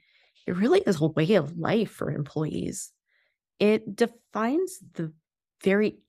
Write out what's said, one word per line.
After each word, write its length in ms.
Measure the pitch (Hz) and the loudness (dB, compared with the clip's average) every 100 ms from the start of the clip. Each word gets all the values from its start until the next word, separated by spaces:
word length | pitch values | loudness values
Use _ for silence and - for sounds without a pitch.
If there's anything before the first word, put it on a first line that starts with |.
| _ _ _ _ - | _ _ _ _ -8
It 100 | 180 | -2
really 260 | 226 370 302 | 2 2 2
is 140 | 160 | 2
a 60 | 156 | 0
way 280 | 156 160 | 2 2
of 240 | 208 143 170 | 2 2 -4
life 320 | 160 208 202 | -2 0 -2
for 200 | - - | -4 -6
employees. 840 | - 143 151 156 - - - - _ _ _ _ _ _ - | -6 -6 -4 -4 -4 -6 -8 -14 _ _ _ _ _ _ 0
It 380 | 208 220 220 202 | 2 2 -2 -2
defines 840 | 233 - _ 214 226 302 370 - - | -2 -4 _ -4 -2 0 -2 -6 -16
the 180 | - 160 - _ _ _ _ | -8 -8 -10 _ _ _ _
very 340 | 190 196 214 - | 0 2 2 -2